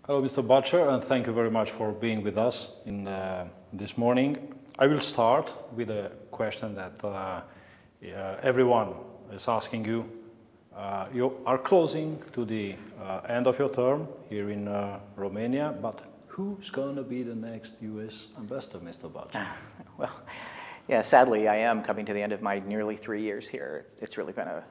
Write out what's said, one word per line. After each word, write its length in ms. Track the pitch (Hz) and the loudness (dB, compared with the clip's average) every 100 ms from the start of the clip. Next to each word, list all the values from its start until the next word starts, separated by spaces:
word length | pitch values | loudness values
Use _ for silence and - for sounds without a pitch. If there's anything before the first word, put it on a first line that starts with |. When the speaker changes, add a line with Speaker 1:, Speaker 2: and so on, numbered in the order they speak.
Speaker 1:
Hello, 140 | - 143 | 2 2
Mister 240 | 135 139 | 2 0
Butcher, 460 | 117 131 135 175 151 | 6 6 8 4 6
and 160 | 127 | 4
thank 240 | - 131 117 | 2 2 2
you 40 | |
very 160 | 113 113 | 2 4
much 220 | 113 104 | 2 0
for 220 | - 110 | 0 -4
being 320 | 101 117 110 | 0 0 0
with 120 | 101 98 | 0 2
us 360 | 117 - - - - | 2 0 -8 -12 -10
in, 200 | 101 95 | -8 -6
uh, 400 | 95 95 92 87 - - | -6 -4 -6 -8 -14 -14
this 240 | 95 104 - | -8 -6 2
morning. 560 | 120 123 139 143 - - - - | 4 6 4 0 -6 -16 -16 4
I 120 | 139 | 6
will 120 | 147 | 6
start 540 | - - 117 139 156 - - 117 | 2 4 6 6 2 -10 -10 -6
with 140 | 110 | -4
a 200 | 107 98 - - | -4 -6 -10 -16
question 420 | - 110 - 110 | -4 -4 -4 -8
that, 200 | 101 95 - | -8 -10 -8
uh, 20 | 104 | -6
uh, 360 | 95 95 90 - - - - - _ 90 95 98 - | -6 -6 -8 -10 -20 -20 -20 -20 _ -14 -8 -8 -2
everyone 520 | 135 127 123 120 101 - - - - | 2 4 6 6 2 -6 -14 -16 -16
is 140 | 98 - | -6 0
asking 380 | 110 - 117 | 0 0 -4
you. 260 | 107 113 113 - - - - - _ | -2 -2 -4 -12 -18 -20 -20 -20 _
Uh, 320 | 101 98 98 95 | -10 -6 -4 -4
you 260 | 127 131 131 120 | 0 0 0 0
are 100 | 131 | 0
closing 640 | - 190 160 160 156 151 - | 6 6 6 0 -4 -6 -8
to 120 | - | -6
the, 300 | 110 110 101 92 - - | -4 -2 -4 -8 -14 -12
uh, 200 | 95 95 - | -8 -6 -2
end 180 | 120 127 | 2 4
of 140 | 127 | 4
your 80 | 139 | 0
term 400 | 139 123 147 156 - - | 4 2 2 -2 -12 -8
here 220 | 104 104 | -4 -4
in, 160 | 104 101 | -4 -2
uh, 320 | 101 101 101 - | -2 -2 -6 -12
Romania, 580 | - 98 104 117 135 151 - | -6 -4 -2 -2 0 -2 -4
but 200 | 113 - - - - | -6 -8 -16 -20 -14
who's 420 | - 196 196 - | -6 -6 -6 -8
gonna 360 | 131 139 139 | -4 -4 -4
be 180 | 131 127 | -6 -6
the 140 | 120 113 | -6 -6
next 400 | 113 113 - - | -8 -10 -14 -12
U 240 | 110 107 | -10 -8
S 220 | 110 - - - | -10 -12 -18 -14
ambassador, 440 | 104 135 - 92 | -8 -8 -8 -14
Mister 260 | 101 127 - | -14 -14 -14
Butcher? 400 | - - 110 95 - - | -14 -10 -8 -8 -10 -16
Speaker 2:
<laughs> 240 | - - - | -20 -20 -8
Well, 220 | - - - - - - - - - | -6 -6 -16 -14 -14 -14 -16 -14 2
yeah, 140 | 120 | 2
sadly, 440 | 104 131 127 110 107 | 8 8 10 6 4
I 120 | 107 | 4
am 220 | 117 110 | 4 2
coming 240 | 107 107 104 | 0 -4 -2
to 60 | |
the 80 | 104 | -2
end 120 | 104 | -2
of 100 | 104 | -2
my 160 | 107 101 98 | -2 -2 -2
nearly 300 | 107 107 107 | -2 -2 -4
three 260 | - 107 | -6 -4
years 240 | 110 104 120 | -2 -4 -6
here. 400 | - 69 76 - - | -8 -8 -8 -12 -14
It's 180 | 107 - | -10 -6
really 140 | 82 | -6
been 160 | 98 90 | -6 -6
a 160 | 78 - | -6 -10